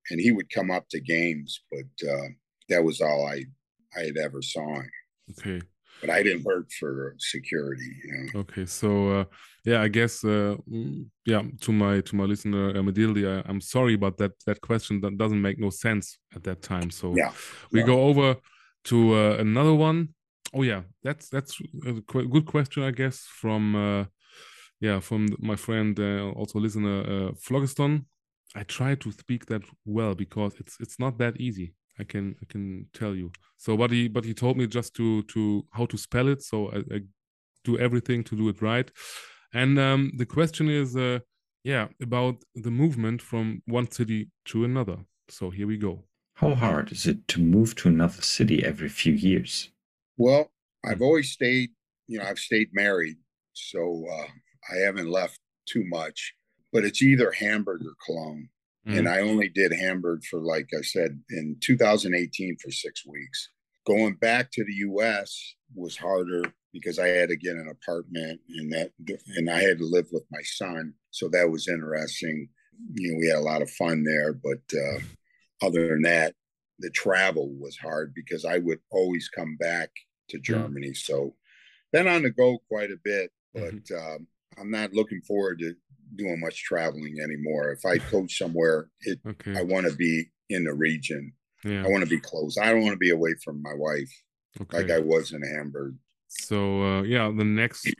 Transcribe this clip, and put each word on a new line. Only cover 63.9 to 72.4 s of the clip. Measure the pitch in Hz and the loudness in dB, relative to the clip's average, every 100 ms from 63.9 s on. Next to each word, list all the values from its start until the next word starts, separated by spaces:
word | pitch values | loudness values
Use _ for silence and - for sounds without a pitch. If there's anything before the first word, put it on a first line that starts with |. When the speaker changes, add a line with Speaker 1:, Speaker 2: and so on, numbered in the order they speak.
| 104 107 90 | 4 2 2
Speaker 1:
back | 117 123 127 | 2 2 0
to | - | -4
the | 101 101 | -4 -4
U | 101 98 | -2 0
S | 113 104 101 - - - _ 104 | 2 0 -4 -12 -14 -20 _ -12
was | 85 - | -12 -8
harder | 90 95 90 90 87 - _ | 0 0 0 -2 -4 -8 _
because | 78 87 82 | -10 -6 0
I | 90 | 2
had | 90 87 | 4 2
to | 80 | 0
get | 90 82 | -4 -6
an | 78 | -10
apartment | 80 - 85 85 82 80 82 - | -12 -6 -6 -6 -8 -8 -10 -14
and | 82 78 | -10 -4
that, | 80 85 - 82 98 - 85 | -4 -4 -8 -10 -10 -8 -4
and | 82 | 0
I | 85 | 4
had | 98 82 | 4 4
to | 82 | 2
live | 87 78 | 0 0
with | 85 - | -4 -6
my | 78 | -10
son. | 76 - 95 82 80 - _ | -10 -8 -6 -6 -10 -14 _
So | - 87 | -8 0
that | 90 87 | 4 4
was | 78 87 | 2 -4
interesting. | 82 78 78 76 - 82 78 | -4 -4 -4 -4 -6 -6 -6